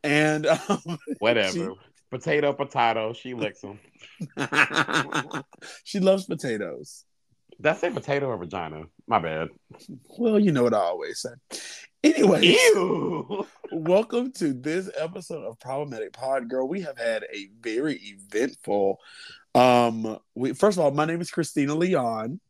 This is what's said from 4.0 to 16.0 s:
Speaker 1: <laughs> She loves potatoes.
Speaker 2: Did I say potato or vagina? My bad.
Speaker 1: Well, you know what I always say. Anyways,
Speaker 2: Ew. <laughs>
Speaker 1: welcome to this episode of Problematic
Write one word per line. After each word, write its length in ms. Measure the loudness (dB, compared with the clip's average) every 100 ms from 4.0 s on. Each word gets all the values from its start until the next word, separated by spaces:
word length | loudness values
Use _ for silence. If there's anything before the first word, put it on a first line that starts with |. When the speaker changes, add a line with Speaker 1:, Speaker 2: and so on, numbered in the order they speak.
| -20 -14 -14 -6
Speaker 1:
<laughs> 1040 | -2 0 2 0 0 -2 -2 -4 -4 -10 -12 -20 -20 -20
She 160 | -8 0
loves 260 | 2 2 0
potatoes. 800 | -8 -4 -6 -6 -10 -16 -20 _ _ _ _ _ -2
Speaker 2:
Did 80 | -2
I 60 |
say 160 | 0 -4
potato 380 | -4 -4 -2 -2
or 100 | -6
vagina? 460 | -6 -8 -8 -10 -14 _ -2
My 120 | 0
bad. 300 | 0 -4 -6 -8 _ -20 -20 -20 _ -2
Speaker 1:
Well, 220 | 2 4
you 120 | 4
know 120 | 4
what 100 | 2
I 60 | 2
always 420 | 0 -2 -8 -8
say. 100 | -12 -14 _ -16 -14 -18 -20 _
Anyways, 400 | 2 6 4 6
Speaker 2:
Ew. 1000 | 6 8 8 6 2 0 -2 -4 -6 -8 -8 _
<laughs> 120 | -10
Speaker 1:
welcome 600 | -6 2 2 2 -4 -4
to 200 | -2 -2
this 360 | -2 -4 -4 -6 -8
episode 460 | -8 -8 -12 -10
of 160 | -10 -12
Problematic 540 | -8 -6 -6 -8